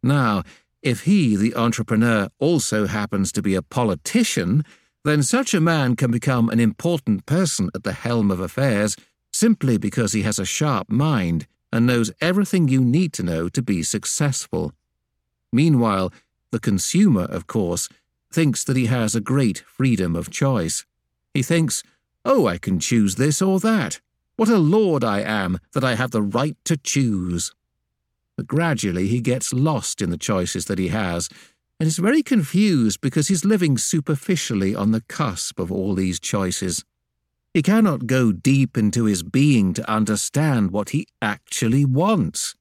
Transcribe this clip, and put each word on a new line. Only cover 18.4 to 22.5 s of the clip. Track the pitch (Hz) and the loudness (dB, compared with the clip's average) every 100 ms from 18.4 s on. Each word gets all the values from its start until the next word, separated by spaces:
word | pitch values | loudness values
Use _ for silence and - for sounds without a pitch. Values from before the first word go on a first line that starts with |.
| 156 117 | 0 0
that | - 131 | -2 0
he | 117 | 2
has | 123 110 | 0 0
a | 110 | -2
great | 101 135 127 90 - | -2 0 0 -2 -10
freedom | _ 131 107 90 80 | _ 0 2 0 -2
of | 71 | -6
choice. | - 139 123 82 - - _ _ _ _ | -2 0 0 -2 -6 -10 _ _ _ _
He | 143 | -4
thinks, | 123 170 160 - - _ _ _ | 0 0 0 -2 -10 _ _ _
"Oh, | - 269 | 0 2
I | 123 | 2